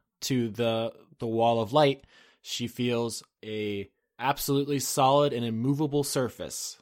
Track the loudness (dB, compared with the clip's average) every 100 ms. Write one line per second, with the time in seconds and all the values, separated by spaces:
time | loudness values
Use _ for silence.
0 | _ -12 -2 -2 -2 -2 0 0 -4 -8
1 | -20 -10 -4 2 4 4 2 4 4 2
2 | _ _ _ _ -10 -6 -6 -2 0 0
3 | -2 -6 -14 _ -10 -6 -4 -6 -8 _
4 | _ -6 -4 -2 0 0 0 -2 -2 2
5 | 4 6 4 0 -4 -2 0 0 0 0
6 | 0 -2 -2 -4 -12 -10 -10 -12